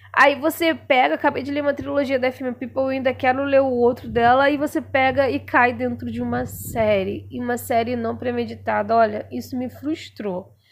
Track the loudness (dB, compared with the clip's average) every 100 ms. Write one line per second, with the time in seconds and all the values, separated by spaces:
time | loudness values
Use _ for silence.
0 | -4 4 4 4 -2 0 0 -2 2 2
1 | 4 2 0 0 -4 -2 -2 -2 -2 -2
2 | 0 0 0 -2 -8 -6 -8 -4 -2 0
3 | -2 0 0 0 4 4 4 4 2 2
4 | -4 2 4 6 4 2 -2 -4 -2 0
5 | 2 2 0 -2 0 2 2 2 -4 -4
6 | -8 -6 -4 -4 -6 -8 -8 -2 2 2
7 | 0 -6 -10 -8 -4 -4 -2 0 0 -2
8 | -4 -6 -6 -4 -6 -6 -4 -2 2 4
9 | 4 0 -8 -10 -8 -8 -8 -8 -8 -8
10 | -10 -10 -8 -8 -10 _ _